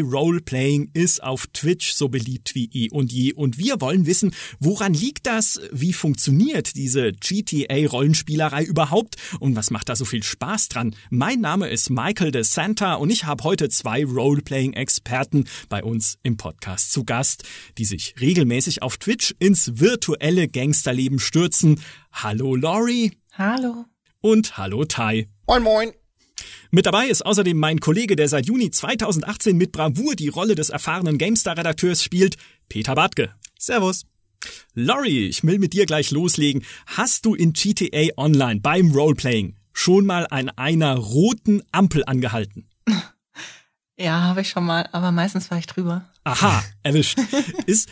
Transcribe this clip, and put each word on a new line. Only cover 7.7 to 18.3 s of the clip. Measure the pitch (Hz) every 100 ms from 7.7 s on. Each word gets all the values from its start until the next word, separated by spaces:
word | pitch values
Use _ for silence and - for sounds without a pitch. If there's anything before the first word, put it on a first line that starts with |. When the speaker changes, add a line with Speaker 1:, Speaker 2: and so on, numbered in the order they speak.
| 135 151 127 143 156 - 151 156 139
Speaker 1:
überhaupt? | 156 160 147 185 220 - - 180
Und | 135 113
was | -
macht | 110 -
da | 120
so |
viel | 127 120
Spaß | 104 - 131 208 -
dran? | 113 113 - -
Mein | 120 160 262
Name | 170 185 180
ist | 117 -
Michael | 127 147 208 165
de | 139
Santa | - - 175 214 196
und | 156 170
ich | 220
habe | 156 127
heute | 156 190 143
zwei | - 117 120
Roleplaying-Experten | 143 123 135 147 - 135 131 - 135 - - 127 135 147 127 - -
bei | 101
uns | 113 113 - -
im | 127 107
Podcast | 82 - 98 92 -
zu | 143
Gast, | 120 117 139 - - - - -
die | 104
sich | 95 - -
regelmäßig | 127